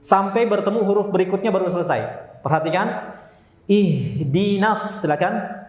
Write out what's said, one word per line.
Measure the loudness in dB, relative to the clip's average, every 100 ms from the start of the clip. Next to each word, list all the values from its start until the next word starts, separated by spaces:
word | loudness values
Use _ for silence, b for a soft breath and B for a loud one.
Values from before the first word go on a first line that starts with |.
Sampai | 2 2 2 0 0
bertemu | 0 0 0 2
huruf | 2 2
berikutnya | 0 0 0 0
baru | 0 0
selesai. | -2 0 -2 -2 -10 -16 -10 -2
Perhatikan. | 0 0 -2 -2 -4 -10 B B B B B 2
Ihdinas. | 4 4 2 -2 -4 0 0 2 2 2 2 -2 -2
Silakan. | -2 0 0 -2 -6 -12